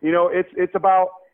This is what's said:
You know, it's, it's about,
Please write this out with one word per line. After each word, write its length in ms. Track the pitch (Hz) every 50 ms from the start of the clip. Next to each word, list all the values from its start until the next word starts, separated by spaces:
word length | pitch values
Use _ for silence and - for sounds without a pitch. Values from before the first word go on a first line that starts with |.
You 100 | - 156
know, 180 | 165 175 175 180
it's, 200 | - 180 185 - -
it's 180 | - 180 180 -
about, 360 | 190 170 190 190 185 185 185 - - - _